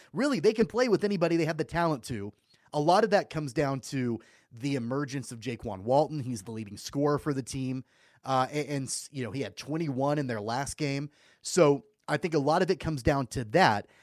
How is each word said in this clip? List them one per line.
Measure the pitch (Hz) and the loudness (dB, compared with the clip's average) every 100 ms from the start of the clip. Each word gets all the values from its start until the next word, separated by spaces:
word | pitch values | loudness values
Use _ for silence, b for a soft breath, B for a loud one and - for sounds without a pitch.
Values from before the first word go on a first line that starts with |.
| B | B
really, | 175 285 262 | -2 0 2
they | 185 | 2
can | 226 208 | 4 2
play | 226 254 | 2 2
with | 190 | 2
anybody. | 202 202 165 170 | 2 0 2 2
They | 156 | 2
have | 160 | -2
the | |
talent | 151 165 170 143 | -2 0 0 0
to. | - 113 101 - _ b b | -4 -8 -8 -12 _ b b
A | 151 | 0
lot | 151 185 | 4 6
of | 220 | 6
that | 196 - | 4 2
comes | 156 147 | -4 -4
down | 123 139 135 | -2 0 -2
to | - 139 123 113 b b b | -4 -2 -2 -2 b b b
the | 117 139 139 | -8 -4 -2
emergence | 117 135 143 135 117 | -2 -4 -4 -6 -8
of | 117 | -10
Jaquan | 120 117 117 95 | -8 -6 -6 -6
Walton. | 107 135 143 151 | 2 2 2 -2
He's | 127 113 | -6 -6
the | 95 | -8
leading | 110 104 98 | -10 -10 -12
scorer | - 139 147 143 | -8 -2 0 0
for | 151 | -2
the | 135 | -4
team. | 127 135 131 131 - b b b | -6 -6 -6 -6 -10 b b b
Uh, | 135 131 127 | -2 0 0
a-, | 151 143 | -2 -4
and, | 143 127 | -4 -4
s-, | - - | -8 -10
you | 143 | -8
know, | 117 | -6
he | 135 | -6
had | 107 - | -6 -8
twenty-one | - 160 160 127 139 147 | -8 -4 -4 -2 0 0
in | 131 | -2
their | 110 | -4
last | 107 123 139 - | -4 -4 -4 -4
game. | 147 139 147 b b b | -4 -4 -8 b b b
So | - 185 151 143 - _ - | 0 6 6 6 -2 _ -4
I | 151 | -2
think | 185 | 0
a | 156 | 0
lot | 139 165 | 2 4
of | 180 | 2
it | 165 | 0
comes | 165 147 | -2 -2
down | 165 139 127 | 2 2 0
to | - 107 | -4 0
that, | 160 165 104 - b | 4 6 4 -2 b